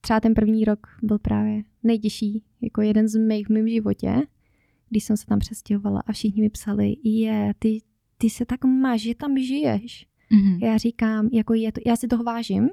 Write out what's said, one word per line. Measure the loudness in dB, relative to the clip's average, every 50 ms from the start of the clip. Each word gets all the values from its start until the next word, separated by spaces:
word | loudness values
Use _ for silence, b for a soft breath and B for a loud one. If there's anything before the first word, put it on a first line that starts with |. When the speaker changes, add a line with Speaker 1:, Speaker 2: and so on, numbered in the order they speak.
Speaker 1:
třeba | -2 0 0 2
ten | 4 4 4
první | 4 4 2 2 2 2
rok | 2 0 -2 -4 -20 -12 -8 -2
byl | -2 -2 -2
právě | 0 -2 -2 0 0 -2 -4 -4 -8 _ _ _ 0
nejtěžší, | 0 0 2 -2 -4 -4 -2 -4 -4 -4 -6 _ _ _ _
jako | -10 -6 _ 0
jeden | 0 2 4 4 2
z | 2 2 2
mých | 2 2 0 -2 0
v | 0
mém | 0 0 2
životě, | 0 0 0 0 -2 -2 -2 -2 0 0 0 -2 -2 _ _ _ _ _ _ _ _ _ _ _ _
když | -4 -4 0
jsem | 0 -4
se | -4 0
tam | -2 0 0
přestěhovala | 0 -4 -8 -16 -6 -4 -4 -2 -2 -4 -4 -4 -4
a | -6 -6
všichni | -4 -4 -2 0 0
mi | 0 0
psali, | -2 -6 -8 -4 -2 0 0 0 -2 -2 -2
je, | -2 0 0 0 0 0 0 -2 -2 -2 _
ty, | -2 -2 -2 -2 _ _ _ _ _ _ _
ty | _ -2 -2
se | 0 -2 -4
tak | -4 -4 0 2
máš, | 2 4 4 2 2 0 0
že | -2 -4 -6
tam | _ -4 -2 -2
žiješ. | -2 -2 -2 -2 0 0 0 0 -2 -4 -8 -18 -20 -20 _ _ _ _ _
Speaker 2:
Mhm. | 4 4 6 4 2 2
Speaker 1:
Já | 0 0 0
říkám, | 2 0 -2 -2 0 -2 -2 0 0 -2 0
jako | 0 0 2 2 0
je | 0 0 -2
to, | -6 -4 0
já | 0 0
si | 0 0
toho | -2 -2 0 0
vážím | -4 -4 -6 -4 -2 0 2 2 2